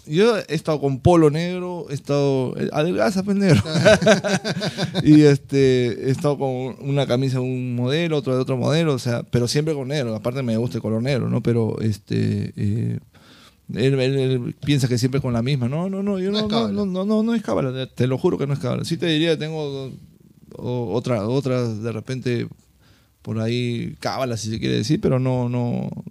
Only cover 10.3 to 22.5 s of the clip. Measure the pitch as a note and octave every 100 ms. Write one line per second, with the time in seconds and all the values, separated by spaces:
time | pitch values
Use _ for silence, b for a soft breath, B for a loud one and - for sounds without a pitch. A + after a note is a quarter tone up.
10.3 | C3 B2 A2 A#2+ A#2 G#2+ A2 B2+ B2+ A2
11.3 | B2 A#2+ A#2 A2 - A2 G2+ - A2 G#2+
12.3 | G#2 A2 - G#2 A2+ A#2 A2+ - b b
13.3 | b b b - - C3+ C3+ B2+ C#3 C3
14.3 | B2+ A2+ - C#3 C#3+ B2+ A#2+ B2+ C#3 C3
15.3 | A#2 A#2+ C#3 A#2+ D3+ F#3+ F#3+ G3+ F#3+ F#3+
16.3 | G#3+ G#3+ A3+ A3 G3+ G3 F3+ G3+ A3 A3+
17.3 | A#3 - - C3+ C3 C3 - B2+ B2+ F3+
18.3 | F#3+ C#3 C#3+ B2 B2 - E3 F3 D3+ E3
19.3 | D3 D#3 D#3 D3 C#3 C3+ - - - -
20.3 | - - - A#2+ B2 A2 G2+ B2 A#2 G#2+
21.3 | C3+ C3 B2+ A#2+ G#2 A2+ A2 A#2 B2+ B2
22.3 | A#2 A2+